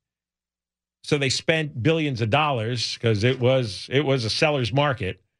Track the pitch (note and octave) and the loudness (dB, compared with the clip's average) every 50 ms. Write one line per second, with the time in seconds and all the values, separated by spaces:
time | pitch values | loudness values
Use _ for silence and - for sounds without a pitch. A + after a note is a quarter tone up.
0 | _ _ _ _ _ _ _ _ _ _ _ _ _ _ _ _ _ _ _ _ | _ _ _ _ _ _ _ _ _ _ _ _ _ _ _ _ _ _ _ _
1 | - - D#3 C#3+ C#3 B2+ - - - - D#3+ D#3+ D#3 D3 - B2+ G#2 D#3 E3 E3 | -4 -2 0 0 0 0 -2 -2 0 0 0 0 -2 -4 -4 -2 0 0 2 0
2 | D3+ C#3+ C3 G2+ A#2+ G#2+ A#2 D3 D#3 D3 C#3 A#2 G#2+ A#2 B2 A2+ - - - - | 0 -2 -2 -2 -2 0 2 2 2 2 0 -2 -2 -4 -4 -4 -4 -6 -6 -2
3 | - A#2 A2 G2+ A2 B2 C3+ C3 A#2+ B2+ C3 C3 B2 G#2 F#2+ - - - B2 C#3 | 0 0 2 2 2 2 2 2 2 2 4 2 0 -2 -6 -10 -8 -2 -2 0
4 | D3+ C3+ C3+ C3 A2+ G#2 - - D#3+ D#3 D3 C3+ B2 G2+ A2 C#3+ D3 D3 A#2+ - | 2 2 0 0 0 -2 0 0 0 2 2 0 -2 0 2 2 2 2 0 -2
5 | G2 F2+ - - _ _ _ | -4 -8 -8 -10 _ _ _